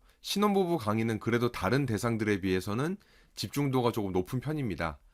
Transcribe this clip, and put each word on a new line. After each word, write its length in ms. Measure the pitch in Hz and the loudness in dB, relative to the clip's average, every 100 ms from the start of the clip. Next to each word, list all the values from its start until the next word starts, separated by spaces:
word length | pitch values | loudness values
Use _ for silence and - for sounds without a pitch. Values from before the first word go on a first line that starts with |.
| _ _ | _ _
신혼부부 580 | - 196 208 196 175 170 | -6 0 4 4 2 0
강의는 400 | 107 110 113 107 | 0 0 0 -2
그래도 320 | 117 117 120 | 0 0 0
다른 340 | - 95 135 | 0 0 2
대상들에 560 | 127 104 120 110 107 101 | 2 0 0 0 0 0
비해서는 560 | 95 92 98 110 156 196 _ _ _ | 2 0 0 -2 -4 -6 _ _ _
집중도가 560 | - 101 139 143 131 120 | -10 -6 -2 0 2 2
조금 200 | 110 98 | 0 0
높은 280 | 92 92 127 | 0 0 -4
편입니다. 580 | 139 156 120 85 82 73 _ | -4 -4 -4 -4 -4 -6 _